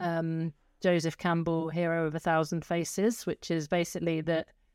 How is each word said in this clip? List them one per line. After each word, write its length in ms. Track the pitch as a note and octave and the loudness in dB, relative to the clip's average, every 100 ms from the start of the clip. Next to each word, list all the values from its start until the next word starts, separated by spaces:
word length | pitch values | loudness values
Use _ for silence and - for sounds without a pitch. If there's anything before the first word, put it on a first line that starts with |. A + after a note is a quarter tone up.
um, 500 | F3 E3 E3 E3 D#3+ - _ _ | -2 -2 -2 -2 -4 -6 _ _
Joseph 360 | F#3 F3 D#3+ - | 2 2 2 -2
Campbell, 520 | F3+ E3 E3 E3 D#3+ | 0 2 2 0 0
Hero 380 | D#3+ E3+ E3 D#3+ | -2 0 0 0
of 80 | D#3 | -2
a 40 | |
Thousand 460 | - D#3+ D#3 E3+ - | 2 2 2 -2 -2
Faces, 600 | E3+ E3 - G#3 A#3 - | -2 -2 0 0 0 -4
which 260 | - - | -6 -2
is 180 | E3 D3+ | -2 0
basically 500 | F3 E3+ F3+ E3+ D#3+ | 0 0 -2 -2 0
that 260 | D#3 E3 - _ _ | 0 0 -2 _ _